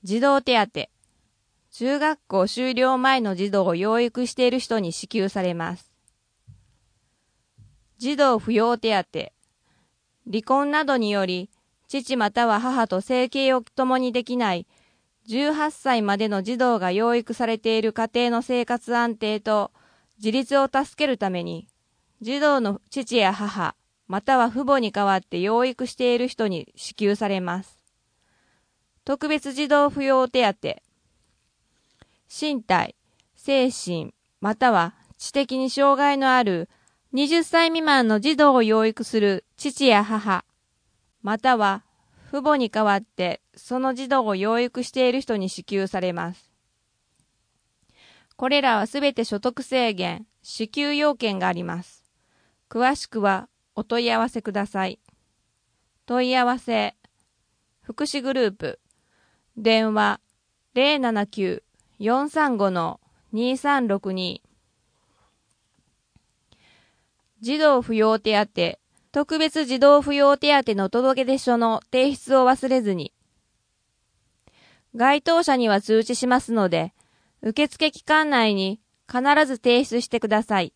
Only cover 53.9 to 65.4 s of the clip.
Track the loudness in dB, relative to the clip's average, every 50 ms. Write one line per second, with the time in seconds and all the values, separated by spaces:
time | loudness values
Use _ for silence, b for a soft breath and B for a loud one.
53.9 | -4 -2 0 0 0 0 -2 -2 -4 -8 -8 -6 -6 -6 -6 -6 -6 -6 -6 -6
54.9 | -6 _ _ _ _ _ _ _ _ _ _ _ _ _ _ _ _ _ _ _
55.9 | _ _ _ -4 -2 -2 0 0 2 2 2 2 0 -2 -4 -4 -2 -2 -2 -4
56.9 | -6 _ _ _ _ _ _ _ _ _ _ _ _ _ _ _ _ _ _ -18
57.9 | -8 -6 -6 -4 -4 -6 -4 -2 0 0 0 0 -2 _ -10 -10 -10 -10 _ _
58.9 | _ _ _ _ _ _ _ _ _ _ _ _ _ -4 0 2 2 2 2 0
59.9 | 0 0 0 0 -2 -4 _ _ _ _ _ _ _ _ _ _ _ 0 2 2
60.9 | 2 0 0 -2 0 -2 -2 -4 -4 -4 -4 -4 -4 -6 _ _ _ _ _ _
61.9 | _ _ -2 0 0 0 0 -2 -2 -2 0 0 0 0 0 0 0 -2 -4 -4
62.9 | -6 -10 _ _ _ _ _ _ -6 -4 -2 -2 -2 -2 0 0 0 0 0 0
63.9 | -2 -2 -4 -6 -6 -6 -6 -6 -8 -10 _ _ _ _ _ _ _ _ _ _
64.9 | _ _ _ _ _ _ _ _ _ _